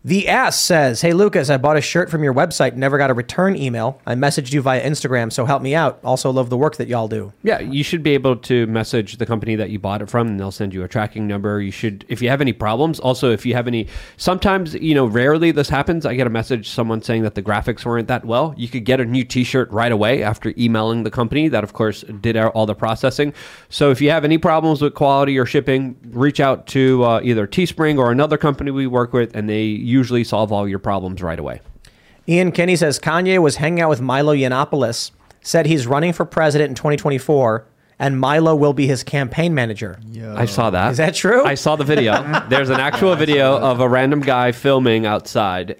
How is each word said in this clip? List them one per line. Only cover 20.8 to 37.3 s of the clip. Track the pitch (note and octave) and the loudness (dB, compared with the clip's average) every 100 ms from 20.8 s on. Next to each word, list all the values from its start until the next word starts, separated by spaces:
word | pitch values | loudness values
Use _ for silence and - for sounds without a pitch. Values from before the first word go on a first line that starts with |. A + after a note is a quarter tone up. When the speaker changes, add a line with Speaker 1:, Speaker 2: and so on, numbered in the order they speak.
| A2 A#2 | 0 -2
Speaker 2:
the | A2 | -4
company | B2+ A#2 C#3 D#3 | -4 -2 0 0
that, | A#2 | 0
of | G#2 | -4
course, | - A2 G#2 - G#2+ | -2 -2 -2 -14 -6
did | A#2 | -2
our, | A2+ A2 | 2 0
all | A2+ | 2
the | G#2+ | -2
processing. | G2+ A2+ A2+ C3+ B2 D3 - - - _ | -2 -2 0 -2 0 -2 -4 -20 -20 _
So | - C#3+ | 2 2
if | B2 | 4
you | C#3 | 4
have | D#3+ | 4
any | D3 D#3+ | 2 2
problems | F3 D#3+ D#3+ C#3+ | 4 2 2 2
with | D3 | 0
quality | - C#3+ C#3 C#3 C3+ | 2 2 4 4 2
or | |
shipping, | A#2+ C#3+ C3 C3+ C3+ B2 A#2+ | 2 0 2 0 -2 -10 -10
reach | A#2+ C#3+ C#3+ | 0 0 2
out | C#3 B2+ - | 0 0 -2
to, | C#3 C3 B2+ | 2 4 4
uh, | A#2+ A2+ | 4 2
either | B2 A2+ G#2 | 2 0 0
Teespring | - F3 - D#3 C#3+ | 0 -2 0 0 2
or | A#2+ | 2
another | A#2+ D3+ | 2 2
company | D3+ D#3 C3+ C#3+ | 2 0 0 -4
we | C3+ | -4
work | C3 B2 A#2+ | 0 0 0
with, | B2+ A#2 | 0 -2
and | A2+ G#2+ | -4 -4
they | G#2+ G#2+ G#2+ A#2+ | -2 -2 -4 0
usually | C3 A#2+ A#2+ | 2 2 0
solve | A#2 G#2 G#2+ | 0 0 0
all | G#2 G2+ | -2 -2
your | F#2+ | -4
problems | - G2 F#2 F#2 | -4 -4 -4 -8
right | F2+ E2 | -8 -6
away. | C#2+ A#1+ - - - _ _ _ - | -8 -12 -16 -20 -20 _ _ _ -2
Speaker 1:
Ian | E3+ F3+ | 0 2
Kinney | D#3 F3 | 0 0
says, | E3+ D#3 C3 | 2 2 0
"Kanye | E3 E3 F#3 F#3+ | -2 0 2 4
was | D#3 - | 2 2
hanging | D3+ F3 | -2 0
out | D#3+ | 0
with | C#3 | 0
Milo | B2+ C3+ D3 | 0 0 2
Yiannopoulos, | D3 C3 B2+ D3 D3 A#2 A#2+ - _ _ - | 2 2 0 0 0 -2 -2 -10 _ _ -18
said | - E3+ D3+ | 0 2 2
he's | D#3+ | 2
running | A#2+ C#3 F3 | 2 0 0
for | E3 | -2
president | E3 - D#3 D3 D3 | -2 0 2 2 0
in | |
twenty | B2 D3+ D3 | -2 -2 0
twenty-four, | D#3 C3+ - | -2 -2 0